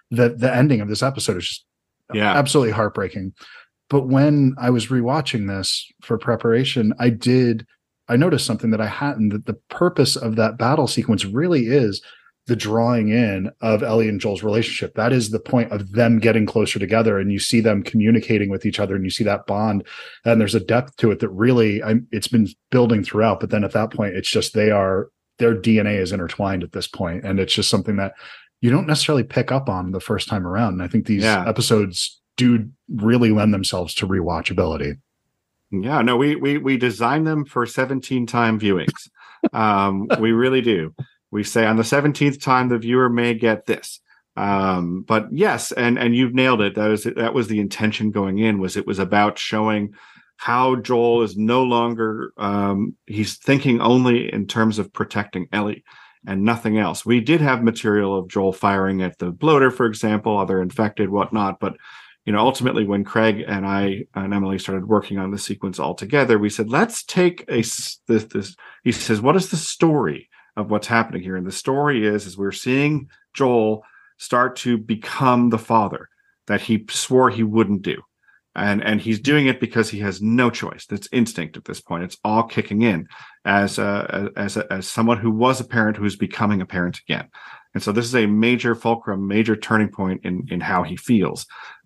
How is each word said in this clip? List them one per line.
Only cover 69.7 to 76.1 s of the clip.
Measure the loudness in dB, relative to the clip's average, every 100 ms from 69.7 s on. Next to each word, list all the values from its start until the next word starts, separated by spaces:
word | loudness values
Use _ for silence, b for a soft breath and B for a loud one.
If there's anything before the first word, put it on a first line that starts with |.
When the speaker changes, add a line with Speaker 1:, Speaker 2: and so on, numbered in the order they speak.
| 0 2 2 0 -6 -12 b b -8
Speaker 2:
of | -2
what's | -2 0
happening | 0 0 -4
here?" | -6 -6
And | -6
the |
story | -6 -4 0 0 2 0
is, | 0 -4
is | -6
we're | -6
seeing | -4 -2 0 0 -2 -6 b b
Joel | -2 2 4 2 -2 b b b _
start | -2 0 0 -2
to | -2 -2
become | -2 -6 -6 0 2 4 4
the | 2
father | 2 0 0 -4 -14